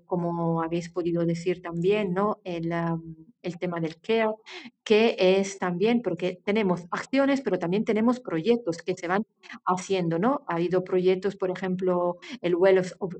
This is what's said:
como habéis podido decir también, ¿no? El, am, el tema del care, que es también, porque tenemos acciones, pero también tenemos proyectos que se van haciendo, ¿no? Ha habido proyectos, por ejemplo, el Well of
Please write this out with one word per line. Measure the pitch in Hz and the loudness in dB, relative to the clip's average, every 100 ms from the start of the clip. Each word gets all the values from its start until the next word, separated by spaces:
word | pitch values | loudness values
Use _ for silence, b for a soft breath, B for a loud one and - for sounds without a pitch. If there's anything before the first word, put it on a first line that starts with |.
| - | -4
como | 175 170 170 165 165 | -4 -2 -2 0 0
habéis | 165 170 170 | -2 -4 -4
podido | 175 170 170 170 | -4 -2 0 0
decir | 165 185 175 | 0 -2 -4
también, | 175 170 180 208 196 | -6 -2 0 2 0
¿no? | 185 208 - | 0 0 -2
El, | 185 170 165 | -6 -6 -4
am, | 170 170 165 165 160 - _ | -2 -2 -4 -6 -18 -20 _
el | 180 175 | -10 -6
tema | 175 170 | -6 -4
del | 160 - | -6 -6
care, | - 226 220 220 B B B _ | -2 0 0 -2 B B B _
que | - 214 226 - | 4 6 6 4
es | 185 190 196 - | 4 4 2 -4
también, | 185 175 214 240 | -4 0 2 2
porque | 196 165 180 180 | 0 -2 -4 -4
tenemos | - 214 190 170 - | -2 0 2 0 -2
acciones, | 208 - 269 277 269 | -8 -2 2 2 2
pero | 226 180 | 0 -2
también | 165 202 226 | 0 0 2
tenemos | 208 226 247 | 2 4 2
proyectos | - 165 185 233 170 165 | -2 -2 2 0 0 -6
que | - 175 | -4 -6
se | 170 | 0
van | 190 220 _ B 240 - | -2 -2 _ B -8 -2
haciendo, | 185 185 190 170 165 | -2 0 -2 0 0
¿no? | 226 285 - | 0 0 -4
Ha | 170 | -2
habido | 175 180 | 0 0
proyectos, | 185 185 180 185 196 196 | 0 2 2 2 -2 -4
por | 190 | -4
ejemplo, | 180 190 185 185 180 175 175 B 247 | -4 -4 -2 0 0 0 -4 B -6
el | 175 175 | -2 4
Well | 190 190 | 6 4
of | 180 - 185 | 2 -6 -10